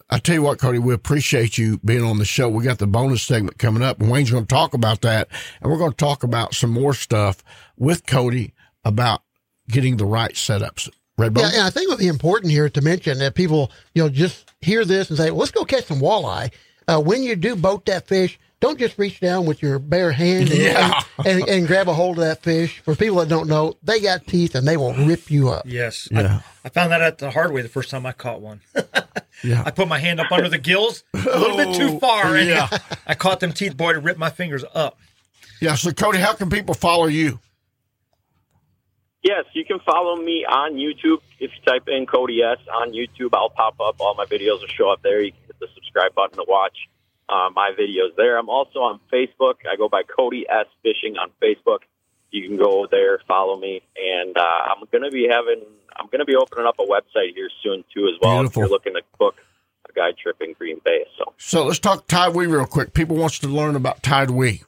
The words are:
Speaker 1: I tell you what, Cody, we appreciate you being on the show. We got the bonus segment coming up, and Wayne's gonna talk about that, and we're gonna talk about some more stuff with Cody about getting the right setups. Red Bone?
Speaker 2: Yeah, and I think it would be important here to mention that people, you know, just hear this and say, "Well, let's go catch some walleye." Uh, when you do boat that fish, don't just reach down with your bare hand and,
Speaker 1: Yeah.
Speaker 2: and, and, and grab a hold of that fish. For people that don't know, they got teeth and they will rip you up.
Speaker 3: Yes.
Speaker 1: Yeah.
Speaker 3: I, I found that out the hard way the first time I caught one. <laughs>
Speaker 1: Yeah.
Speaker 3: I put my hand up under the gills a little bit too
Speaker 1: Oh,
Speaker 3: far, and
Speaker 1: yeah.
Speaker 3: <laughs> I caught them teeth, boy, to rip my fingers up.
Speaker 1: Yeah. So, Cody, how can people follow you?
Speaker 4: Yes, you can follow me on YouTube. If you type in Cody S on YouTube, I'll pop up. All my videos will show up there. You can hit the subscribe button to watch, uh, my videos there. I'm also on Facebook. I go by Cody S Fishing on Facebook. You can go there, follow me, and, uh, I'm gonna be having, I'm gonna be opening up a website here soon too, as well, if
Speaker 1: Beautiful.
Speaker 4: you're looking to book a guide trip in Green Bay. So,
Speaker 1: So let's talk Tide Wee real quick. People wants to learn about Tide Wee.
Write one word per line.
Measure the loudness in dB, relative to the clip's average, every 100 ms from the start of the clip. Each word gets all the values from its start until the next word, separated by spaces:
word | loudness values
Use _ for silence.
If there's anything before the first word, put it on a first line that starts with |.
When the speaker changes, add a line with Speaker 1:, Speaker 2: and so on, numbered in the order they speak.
| -6
Speaker 1:
I | -2
tell | 0 2
you |
what, | 2 0
Cody, | 0 0
we | 0
appreciate | 0 0 0 2 0 0 0
you | 0 0
being | 0 2
on | 2 0
the |
show. | 0 0 0
We | 2
got | -2 0
the | 0
bonus | 2 2 0
segment | 0 0 0 0
coming | 0 2
up, | 0 0
and | 2
Wayne's | 2 2
gonna | 0 2
talk | 0 2
about | 2 0 2
that, | 2 0 -2 -8 -16 -8
and | -2
we're | 0
gonna | 0
talk | 0 0 0
about | -2 -2 -2
some | -2 0
more | 2 0
stuff | 0 0 2 2 -2 _ -20 -20 -2
with | 0 0 0
Cody | 0 2 -2 -4 _ _ _
about | -2 2 2 0 _ _ _ _ -2
getting | 0 2 0
the | 0
right | 0 -2
setups. | -4 -2 -2 -2 -8 -12 _ _ 0
Red | 2
Bone? | 4
Speaker 2:
Yeah, | 2 2
and |
I | 0
think | 0 -2
it |
would | 2
be | 0
important | 2 2 2 2
here | 2 2
to | 2
mention | 2 0 -2 -2
that | -2
people, | 0 2 2 0 -6 _
you | 0
know, | 2
just | 2 0 -2 _ -6
hear | 0 2 2
this | 2 0
and | 0
say, | 0
"Well, | 0
let's | 0
go | -2
catch | 0 -2
some | 0 0
walleye." | 2 2 0 -4 -6 -10 _ _ 0
Uh, | 2
when | 2 0
you | 0 -2
do | -2
boat | 0 0 0 -2
that | -4 0
fish, | 0 0 -2 _ -2
don't | -2 0
just | -4 -2
reach | -4 -2
down | -2 0
with | 0 -2
your | -2 -4
bare | 0 0 2
hand | 2 2 4 4
and, | 4
Speaker 1:
Yeah. | 4 4 2 2 -4 -2
Speaker 2:
and, | 0 2
and, | 2
and | 0 2
grab | 2 2
a |
hold | 2 0 0
of |
that | -2 -2
fish. | -2 0 -2 -4
For | -4 0
people | 2 2
that | 2
don't | 0 2
know, | 2 0 -2
they | -2 0
got | 2 -2 0
teeth | 0 2
and | 2 2
they | 2
will | 0
rip | 2 2 2 0
you | 2 2
up. | 0 -6
Speaker 3:
Yes. | -6 -6 -6 -4
Speaker 1:
Yeah. | 0 2 0 -2 -18
Speaker 3:
I, | -6
I |
found | 0 2
that | 2
out | 2 0
the | -6
hard | -2 0
way | -2
the | -4
first | -6 -6
time | -8 -10
I |
caught | -10 -10 -10
one. | -14 -20 _
<laughs> | -6 -2 -4 -4 -12 -14 -8
Speaker 1:
Yeah. | -2 0 -2
Speaker 3:
I |
put | -2 -2
my | 0
hand | -2 -2
up | -2
under | -2 -2
the | -4
gills | 0 0 0 -4 _
a | -6
little | -2 2 2 2
bit | 0
too | 0 0
Speaker 1:
Oh, | 0
Speaker 3:
far, | 2 2 2 2
and | 2
Speaker 1:
yeah. | 2 0 -4 -6
Speaker 3:
<laughs> | -14 -6
I | -2
caught | 0 0
them | -2
teeth, | -4 -8 -4
boy, | 0
to | 0
rip | -2 -4
my | -6
fingers | -6 -8 -8 -6
up. | -4 -4 -6 _ _ _ _ -20 -4
Speaker 1:
Yeah. | -2
So, | 0 -2
Cody, | 0 0 2
how | 0
can | 0 -2
people | -4 -4
follow | -2 2 4 2
you? | 2 -2 -4 _ _ _ _ _ _ _ _ _ _ _ _ _ _ _ _ _ _
Speaker 4:
Yes, | -4 -4 -6
you | -10
can | -8 -6
follow | -2 -2 0 -4
me | -4 -6 -2
on | -2 -2
YouTube. | -6 -8 -4 0 0 _ -12
If | -12 -4
you | 0
type | 0 -2
in | -6 -2
Cody | -2 0 0
S | 0 0 -6
on | -6 -6
YouTube, | -8 -10 -8 -2
I'll | 0 0
pop | 0 -2 0
up. | -4 -2
All | -4
my | -2 -4
videos | -2 -2 -2
will | -6
show | -2 0
up | 0
there. | 0 -2
You | -2
can | -6 _
hit | -18
the | -18
subscribe | -18 -8 -2 -2
button | 0 -4 -4
to | 0
watch, | 0 0 -6 -20 _ _ _ -4
uh, | -2 0 0
my | -2 -2
videos | -4 -2 -2 2
there. | 2 2
I'm | -2
also | -4 -4 -2
on | -4 -4 -4
Facebook. | -2 -2 0 0 0 -6
I | -2
go | 0
by | -2
Cody | -4 -4 -4 -4 -2
S | -2 -2 _
Fishing | -4 -2 -6 -8
on | -10 -2
Facebook. | -2 0 0 -2 _ _ _ _ _
You | -12 -8
can | 0
go | 2 2 2
there, | 2 2 0 0
follow | 0 0 -2 -6
me, | -10 _ -8
and, | -4 -4 -4 0
uh, | 0 0 -2
I'm | -4 -2
gonna | -4 -2
be | -2 2
having, | 2 0 -4 -6 _ _ -16
I'm | -6
gonna | -4
be | 2 2
opening | 2 -2 -2
up | -2
a |
website | 0 0 0 -4 -4
here | -6 -12 -8
soon | -6 -6 -8
too, | -2 -2
as | 2
well, | 2
if | 2
Speaker 1:
Beautiful. | 0 0
Speaker 4:
you're | 0
looking | 0 -2
to | -8 -10 0
book | 0 0 _ _ _ _ -10
a |
guide | -2 -2 -2
trip | -8 -8
in | -10
Green | -10 -10 -4
Bay. | 0 0 -2 -8
So, | -10 _
Speaker 1:
So | -2 0 0
let's | 0
talk | 0 0 0
Tide | 2 4
Wee | 2 2
real | 0 0
quick. | -2 0
People | 0 0 0
wants | 0 -2
to | -4
learn | -2 0 0
about | -2 -2
Tide | 2 2 2
Wee. | 2 0 0